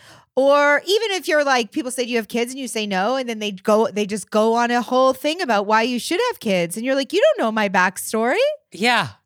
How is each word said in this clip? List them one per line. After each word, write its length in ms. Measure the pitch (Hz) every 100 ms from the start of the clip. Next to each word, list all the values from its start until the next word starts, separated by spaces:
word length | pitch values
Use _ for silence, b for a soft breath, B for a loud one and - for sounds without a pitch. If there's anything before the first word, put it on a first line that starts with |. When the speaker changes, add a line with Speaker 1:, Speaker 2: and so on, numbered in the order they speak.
| B B B -
Speaker 1:
Or 460 | 269 285 285 285 311
even 240 | 415 440
if 160 | 370 277
you're 160 | 302
like, 280 | 277 262 220
people 200 | 302 254
say, 140 | 247 247
"Do 40 |
you 60 | 240
have 100 | 220
kids?" 240 | 233 240
And 80 | 262
you 80 | 247
say 200 | 226 208
no. 300 | 185 202 262
And 120 | 247
then 80 | 220
they 140 | 208
go, 360 | 190 - 214 226
they 160 | 196 208
just 240 | 208 -
go 240 | 214 220 233
on 160 | 240
a 100 | 240
whole 320 | 233 254 262
thing 280 | 254 294 330
about 240 | 330 208 202
why 160 | 220
you 160 | 233 247
should 200 | - 359 494
have 80 | 453
kids. 360 | 226 185 170 190
And 80 |
you're 120 | 247 269
like, 180 | 277
"You 80 | 339
don't 240 | 587 508 226
know 60 |
my 180 | 220 202
backstory." 680 | 190 185 190 - 220 233 359 571 605 _
Speaker 2:
Yeah. 380 | 165 226 233 143 -